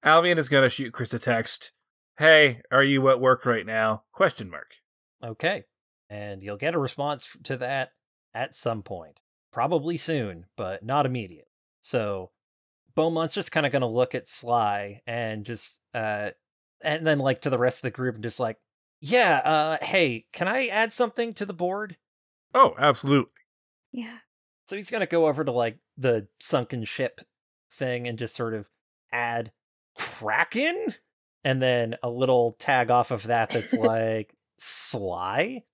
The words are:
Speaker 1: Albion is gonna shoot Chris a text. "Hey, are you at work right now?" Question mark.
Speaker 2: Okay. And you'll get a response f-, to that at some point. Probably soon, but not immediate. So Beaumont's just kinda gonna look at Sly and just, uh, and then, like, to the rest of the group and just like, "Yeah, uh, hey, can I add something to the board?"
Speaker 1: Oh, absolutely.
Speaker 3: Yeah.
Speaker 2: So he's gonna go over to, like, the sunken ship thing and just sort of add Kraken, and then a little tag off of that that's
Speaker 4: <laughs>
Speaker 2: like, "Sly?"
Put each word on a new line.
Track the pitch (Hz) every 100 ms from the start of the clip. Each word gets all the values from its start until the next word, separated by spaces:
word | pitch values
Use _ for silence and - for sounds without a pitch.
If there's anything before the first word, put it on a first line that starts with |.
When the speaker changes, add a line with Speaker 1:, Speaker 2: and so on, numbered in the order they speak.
Speaker 1:
Albion | 147 160 175 170
is | 135
gonna | 139 131
shoot | - 131
Chris | - 120
a | 117
text. | - 117 113 - - _ _ _ _ -
"Hey, | 156 156 147 120 -
are | 127
you | 139 139 131
at | 131
work | 131 127 127
right | 117 95
now?" | 110 110 110 _
Question | - 190 - 98
mark. | 78 - _ _ _ _ _
Speaker 2:
Okay. | 117 110 160 202 - _ _ _ _
And | 104 104 98
you'll | 98 104
get | 151 170
a |
response | 131 - 143 143 - -
f-, |
to | - 131
that | 127 135 131 _ _ _ _
at | 113 135
some | - - 113
point. | 95 92 80 _ _ _ _
Probably | - 131 165 147 170
soon, | - 156 110 85 87 -
but | 98 95
not | 110 139 131
immediate. | 127 98 80 _ _ _ _
So | - 131 104 98 92 _ _ _ _ _ _ -
Beaumont's | 160 160 160 -
just | 156
kinda | 160 147
gonna | 139 123
look | 113 123 131
at | -
Sly | - 120 120 107 101 101 101 -
and | 117 113 110 104
just, | 117 - - _
uh, | 123 110 104 104 - _ _ _ _
and | 160 156 160
then, | 147
like, | 135 127
to | 151
the | 127
rest | 123 -
of |
the | 127
group | 110 127 113
and |
just | 113 -
like, | 120 110 _ _ _ _
"Yeah, | 147 240 214 147
uh, | - 156 151 156 -
hey, | 190 160 113 _
can | - 180
I | 240 247
add | 202 226
something | - 240 - 233
to | 220 202
the |
board?" | 175 175 196 214 180 _ _ _ _ _
Speaker 1:
Oh, | 254 269 -
absolutely. | 147 131 135 139 - _ _ _ _ _ _
Speaker 3:
Yeah. | 247 226 233 _ _ _ _ -
Speaker 2:
So | 196
he's | 202
gonna | 233 190
go | 170 160
over | 139
to, | 143
like, | 123 117 113 _ -
the | 131 117 101 _
sunken | - 143 117 127 110
ship | - 131 - - _ _ _ _
thing | - 131 123 120
and | 117
just | 117 -
sort | 117
of | 110 101 _ _ _ _
add | 120 120 117 113 _ _ _ _ -
Kraken, | - - 107 107 170 220 294 349 440 - _ _ _ _
and | 139 131
then | 131 123 117 117
a | 123
little | 120 131 127 117
tag | 107 - 135 120
off | 123 120
of | 120
that | 107 117 110
that's | 120 107
Speaker 4:
<laughs> |
Speaker 2:
like, | - 110 113 113 110 107 _ _ _
"Sly?" | - - - 123 98 87 90 110 190 254 -